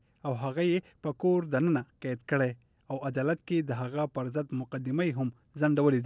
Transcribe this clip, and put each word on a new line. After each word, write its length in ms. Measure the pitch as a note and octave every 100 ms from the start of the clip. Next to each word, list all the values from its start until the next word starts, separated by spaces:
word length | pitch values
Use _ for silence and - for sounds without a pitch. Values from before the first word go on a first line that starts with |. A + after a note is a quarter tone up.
| _ _ C#3+
او 40 | A#2+
هغه 180 | C3+ C#3+ F3
یې 100 | F3+ - _
په 120 | D#3 C3+
کور 220 | F3+ F3+ D#3+
دننه 300 | C3 E3+ C#3+ - _
قید 180 | C3 A#2+ -
کړی 200 | C#3 B2+ A#2+ _ _ -
او 60 | C3+ C#3
عدالت 340 | B2+ C#3+ E3 -
کې 180 | E3+ C#3
د 80 | A#2+
هغه 260 | B2 C#3+ D3+
پر 160 | C#3 B2+ C#3+
ضد 120 | C#3+ C3
مقدمه 440 | B2+ C#3 C3 D3+
یې 80 | F3+ B2+
هم 100 | B2+ - _ C#3+
ځنډولې 400 | D3+ D3 D3 B2+